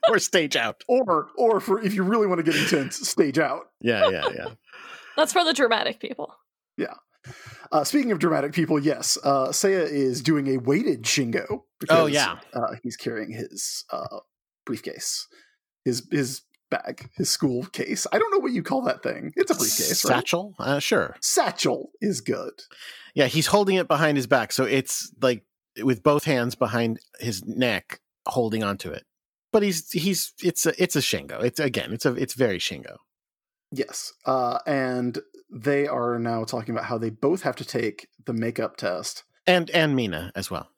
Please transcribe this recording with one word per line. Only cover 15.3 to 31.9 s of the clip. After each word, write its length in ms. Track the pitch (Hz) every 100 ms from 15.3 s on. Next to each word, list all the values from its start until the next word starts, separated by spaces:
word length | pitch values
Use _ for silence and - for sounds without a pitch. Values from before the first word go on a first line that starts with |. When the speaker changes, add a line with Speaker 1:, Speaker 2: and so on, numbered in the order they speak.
| _ _ _ _ _ -
Speaker 2:
his, 220 | 123 -
his 300 | 147 127 135 _ _ _
bag, 400 | 120 - 131 - -
his 160 | 135
school 340 | - 143 123 175
case. 400 | - - - -
I 60 | -
don't 120 | 440
know 60 | 392
what 120 | 311
you 80 | 240
call 220 | - 262
that 180 | 247 127
thing. 320 | - - 156 -
It's 140 | 370
a 60 | -
briefcase, 500 | - - - 180 -
right? 80 | 123
Speaker 1:
Satchel? 360 | 127 175 208 185
Uh, 180 | - 143
sure. 380 | - 208 90 -
Speaker 2:
Satchel 680 | - - 247 - 147 127 139 _
is 220 | 208 151
good. 400 | 113 - - - - - - - - -
Speaker 1:
Yeah, 100 | 131
he's 220 | 156 151
holding 280 | 208 196 190
it 100 | 170
behind 300 | 147 156 147
his 100 | 120
back, 240 | 131 110
so 140 | - 123
it's, 460 | 135 131 - - -
like, 260 | 131 117 _ _ _ -
with 200 | 123 117
both 220 | 151 147 160
hands 280 | 135 120
behind 460 | - 117 117 117 113 _ -
his 240 | 117 95
neck, 580 | 92 113 127 98 - - _ _ -
holding 360 | - 113 110
onto 280 | 104 98 85
it. 120 | 73 _ _ _ _ _
But 120 | 220
he's, 260 | 208 170 -
he's, 420 | 180 165 180 - -
it's 220 | 185 - 175
a, 180 | -
it's 140 | 185 151
a 20 |
Shingo. 420 | - 95 - -
It's, 200 | 123 -
again, 320 | 143 117 64